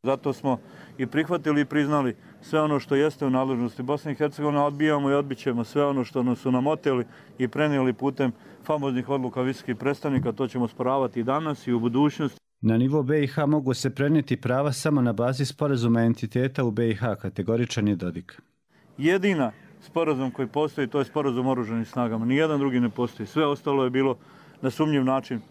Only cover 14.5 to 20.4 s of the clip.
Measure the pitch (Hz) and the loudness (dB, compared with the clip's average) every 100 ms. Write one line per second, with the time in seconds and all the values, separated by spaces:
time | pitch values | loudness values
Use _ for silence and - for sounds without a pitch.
14.5 | 127 143 127 160 147 120 107 120 131 135 | 0 0 0 0 2 2 2 0 0 -4
15.5 | - 147 131 117 117 117 117 113 127 127 | -2 0 2 2 4 4 2 -2 -2 -2
16.5 | 131 120 107 117 107 117 98 95 - 92 | 0 -2 0 0 0 -2 -4 -6 -4 -2
17.5 | 117 120 - 104 95 90 82 - - _ | 0 0 0 0 0 -4 -8 -14 -20 _
18.5 | _ _ _ _ - 147 190 196 175 120 | _ _ _ _ -2 0 2 2 2 0
19.5 | - - - - 165 160 135 131 120 | -4 -20 -20 -6 -2 0 0 -2 -4